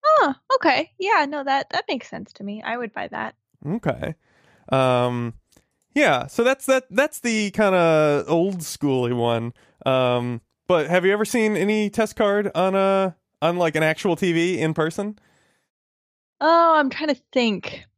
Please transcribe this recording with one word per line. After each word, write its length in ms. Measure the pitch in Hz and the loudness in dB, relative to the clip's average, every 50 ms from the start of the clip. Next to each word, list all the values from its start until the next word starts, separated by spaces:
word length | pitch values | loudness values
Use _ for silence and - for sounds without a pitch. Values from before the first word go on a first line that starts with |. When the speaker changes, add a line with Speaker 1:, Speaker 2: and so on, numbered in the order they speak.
| 554 | 2
Speaker 1:
Oh, 300 | 605 622 605 466 294 269 _ _ _ 539 | 4 4 4 4 2 0 _ _ _ -2
okay. 360 | 523 - 330 262 - 330 - _ _ | 0 2 2 0 0 -2 -6 _ _
Yeah, 280 | 381 392 427 370 294 285 | -2 0 2 2 0 0
no, 160 | 294 294 277 | -4 -6 -4
that, 260 | 277 269 277 - _ | -2 -2 -2 -2 _
that 140 | - - - - | -6 -6 -4 -4
makes 200 | 349 247 - - | -6 -6 -6 -12
sense 240 | - - 196 - _ | -14 -14 -14 -14 _
to 80 | - 202 | -14 -12
me. 180 | 202 202 214 - | -12 -12 -10 -8
I 120 | - 226 | -8 -8
would 160 | 247 240 220 _ | -6 -8 -10 _
buy 160 | - - - | -10 -10 -10
that. 260 | - - 220 220 - _ _ _ _ _ - | -8 -8 -10 -10 -12 _ _ _ _ _ -8
Speaker 2:
Okay. 500 | 143 175 233 - 165 127 - - - 156 _ _ _ _ _ _ _ _ _ _ - | -8 -8 -4 -2 -4 -4 -4 -6 -8 -8 _ _ _ _ _ _ _ _ _ _ -2
Um, 640 | - 135 131 131 127 123 123 123 123 120 120 117 113 - _ _ _ _ _ _ _ _ _ _ _ | 0 2 2 2 2 2 2 0 -2 -2 -4 -6 -8 -12 _ _ _ _ _ _ _ _ _ _ _
yeah, 320 | 285 302 220 147 123 123 | 2 2 4 2 2 -2
so 160 | 135 - - 233 | -6 -2 0 2
that's, 240 | 247 269 262 - | 2 0 0 0
that, 200 | - 262 262 254 _ | 0 0 0 0 _
that's 300 | - 208 277 311 - - | -2 0 0 0 -2 -6
the 300 | - 240 226 220 208 202 190 | -4 -2 0 0 -2 -2 0
kinda 720 | - 220 202 190 180 170 165 160 156 156 151 147 143 - | 0 2 2 4 4 4 4 4 4 4 2 2 0 0
old 320 | - 156 165 175 196 196 180 | 0 0 0 2 0 -2 -6
schooly 540 | 160 - - - - 143 135 131 123 120 123 | -10 -10 -10 -4 -2 0 0 0 0 0 0
one. 380 | 120 117 117 117 117 117 120 120 _ _ _ _ _ - | 0 0 0 0 0 -2 -6 -10 _ _ _ _ _ -2
Um, 560 | 135 131 131 127 123 123 123 120 123 120 117 _ _ _ _ _ _ | 0 0 2 2 2 0 0 -2 -4 -6 -8 _ _ _ _ _ _
but 200 | 180 165 151 131 | 0 0 2 2
have 160 | 175 185 175 | 0 0 2
you 80 | 190 196 | 2 0
ever 120 | 208 220 | 0 -2
seen 320 | 208 - 247 220 214 214 | 0 0 0 2 2 0
any 340 | 180 175 202 214 214 214 202 | 0 0 0 0 0 -2 -2
test 260 | 202 - 226 214 - | 0 -2 -2 -2 0
card 340 | - 226 202 202 208 208 202 - | -2 0 0 2 0 -2 -2 -2
on 200 | 156 180 190 190 | -2 -2 0 0
a, 400 | 196 190 196 196 190 190 185 170 _ _ _ _ _ | 0 0 2 2 0 0 -2 -4 _ _ _ _ _
on, 160 | - 165 175 | -2 -2 0
like, 200 | 180 180 165 151 | 0 0 0 0
an 60 | 160 160 | 0 0
actual 320 | 156 156 - - 208 170 | 0 0 0 0 -2 -2
T 160 | 151 - 180 170 | 0 0 0 0
V 260 | 165 170 175 185 135 | 0 0 0 0 -2
in 160 | 143 160 156 | -2 -2 0
person? 420 | - 156 160 165 - 202 208 214 _ _ _ _ _ _ _ _ _ _ _ _ _ _ _ _ _ _ _ _ _ _ _ _ _ | 0 -2 -2 -2 -6 -8 -8 -8 _ _ _ _ _ _ _ _ _ _ _ _ _ _ _ _ _ _ _ _ _ _ _ _ _
Speaker 1:
Oh, 340 | - 311 330 339 339 339 320 | 2 4 4 6 6 6 4
I'm 140 | 311 294 269 | 4 2 0
trying 240 | - - 302 311 277 | -2 -6 -4 -4 -4
to 60 | - _ _ - | -4 _ _ -2
think. 520 | 262 240 226 208 180 - - - - - _ _ | 0 0 0 0 -4 -6 -12 -14 -14 -18 _ _